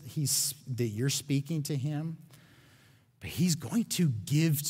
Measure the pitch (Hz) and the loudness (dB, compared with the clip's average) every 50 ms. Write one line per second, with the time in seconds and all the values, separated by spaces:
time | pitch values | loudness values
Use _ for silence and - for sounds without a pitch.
0 | 156 123 - 160 143 123 - - - - - - - - 123 113 120 113 101 107 | -4 -6 -4 -2 0 0 2 0 0 -2 -4 -6 -8 -6 -2 -2 0 0 0 0
1 | 127 143 139 - - - 139 139 139 143 165 156 143 - 151 135 120 151 151 147 | 0 0 0 -2 0 0 0 0 0 0 -2 -2 -2 -2 -2 -2 -2 -2 -2 -4
2 | 156 165 160 - - - - - - - - - - - - - - - - _ | -4 -6 -8 -10 -14 -20 -20 -20 -20 -20 -20 -20 -20 -20 -20 -20 -20 -20 -20 _
3 | _ _ _ _ - - - - - 156 156 - - 113 180 233 220 - - - | _ _ _ _ -12 -6 0 2 2 2 2 0 -2 -2 0 0 0 0 2 2
4 | 175 147 113 104 - - 135 151 156 165 147 147 - - | 2 2 2 0 0 2 4 4 4 4 2 2 0 -2